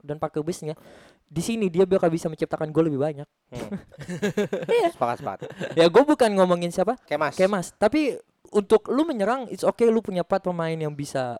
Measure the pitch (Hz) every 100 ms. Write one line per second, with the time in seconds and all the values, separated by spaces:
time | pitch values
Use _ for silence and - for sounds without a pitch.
0 | 143 151 156 156 151 180 151 160 - -
1 | - _ _ 160 175 226 196 165 185 190
2 | 175 165 170 156 160 156 156 156 165 139
3 | 151 143 147 _ _ 123 214 202 - -
4 | 147 170 202 190 202 190 - 480 339 -
5 | 120 120 135 95 - - 175 139 170 208
6 | 294 302 226 196 185 175 175 180 185 254
7 | - 147 151 - 190 202 170 - 214 302
8 | 285 165 - _ _ 208 196 214 - 247
9 | 330 240 196 269 233 190 180 - 233 226
10 | 214 180 - 190 185 175 165 160 151 143
11 | 143 135 127 120